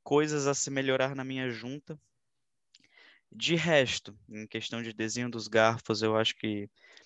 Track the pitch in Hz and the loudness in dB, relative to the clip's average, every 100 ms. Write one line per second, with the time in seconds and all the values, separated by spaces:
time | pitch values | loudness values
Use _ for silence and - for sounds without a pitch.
0 | - 147 151 151 139 139 - 135 135 131 | 2 2 4 0 0 -2 -2 -2 0 2
1 | 131 135 131 131 127 110 120 147 - 151 | 0 -2 -6 -6 -6 -6 -10 -12 -14 -18
2 | _ _ _ _ _ _ _ _ _ _ | _ _ _ _ _ _ _ _ _ _
3 | - _ _ 110 143 165 165 151 123 - | -20 _ _ -6 0 0 4 4 4 0
4 | - 104 - 107 110 110 - 117 113 110 | -10 -18 -16 -14 -8 -8 -6 -6 -6 -4
5 | 110 117 123 117 107 110 113 117 - 104 | -4 -4 -4 -6 2 4 6 4 -2 0
6 | 110 110 113 - 107 104 101 _ - - | 2 2 0 -2 -4 -4 -8 _ -20 -20